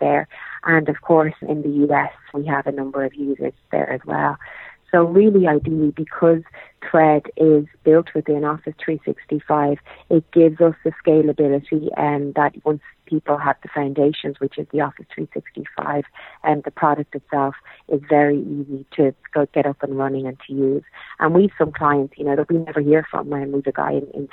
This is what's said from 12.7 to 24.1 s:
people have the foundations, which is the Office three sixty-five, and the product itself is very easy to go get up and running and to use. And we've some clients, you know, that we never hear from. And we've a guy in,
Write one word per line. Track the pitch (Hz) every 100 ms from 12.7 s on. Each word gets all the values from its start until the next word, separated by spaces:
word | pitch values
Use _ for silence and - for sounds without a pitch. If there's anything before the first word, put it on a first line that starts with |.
| 151 - _ -
people | 156 - 147
have | 147 -
the | -
foundations, | 151 139 139 143 156 151 139
which | 139 -
is | 143
the | 147
Office | 139 - 160
three | - 160
sixty-five, | 151 - - - - 151 147 - - - -
and | 160 151
the | 143
product | - 156 147 147
itself | 143 - 147 139 - - - -
is | 143 143
very | 147 147 143
easy | - 143 143 135 - -
to | 139 - -
go | 156 143
get | 156
up | 143 139
and | 143 135
running | 135 135 131
and | 131 -
to |
use. | 139 135 139 - - - -
And | 160
we've | 175 202 -
some | 151
clients, | - 147 143 139 -
you | 147
know, | 139
that | 151
we | 165
never | 165 151
hear | 143 156 -
from. | - 139
And | 147 139
we've | 139 139
a |
guy | 147 147
in, | 143 143